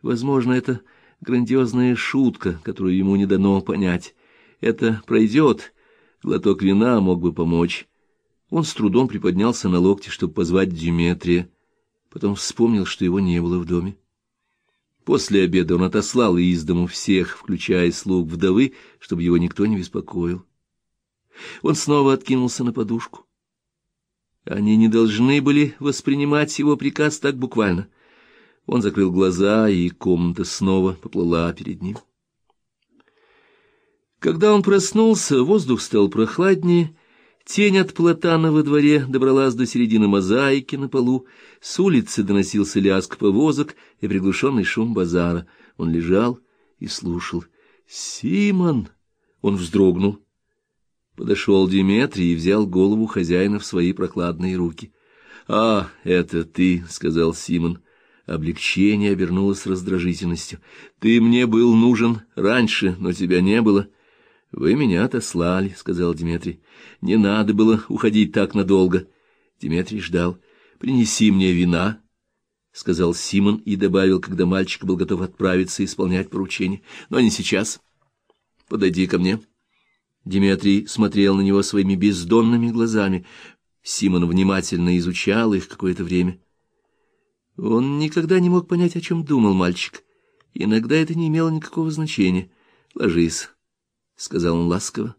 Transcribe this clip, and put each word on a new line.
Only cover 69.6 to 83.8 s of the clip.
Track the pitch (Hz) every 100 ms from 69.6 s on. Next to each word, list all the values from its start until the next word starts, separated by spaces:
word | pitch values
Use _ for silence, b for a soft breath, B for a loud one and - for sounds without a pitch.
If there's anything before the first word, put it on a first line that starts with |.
| - 82 90 107
ждал. | 85 85 87 90 b b b b
«Принеси | 123 131 110 - 107
мне | 95 92
вина», — | 87 87 85 95 110 _ _ _ _ _ _ _
сказал | - - 85 87
Симон | 87 - 98 101 110
и | - 98
добавил, | 98 92 95 95
когда | - 92 90
мальчик | 95 92 -
был | 92 90
готов | 90 92
отправиться | 90 - 92 92 92 -
исполнять | 95 - 92 92 95
поручение. | - 92 - 92 101 B B B
«Но | 131
не | 117
сейчас. | - 95 101 110 - _ _ _ _ _ _ _ _ _
Подойди | 107 92 87 90
ко | 92
мне». | 90 110 - _ _ _ _ _ _ _ -
Диметрий | 95 98 98 101 98 104
смотрел | - 104 101 101 98
на |
него | 98 98
своими | 98 101 95 98
бездонными | 101 92 85 113 113 120 117
глазами. | 117 113 110 98 92 90 B B B _ _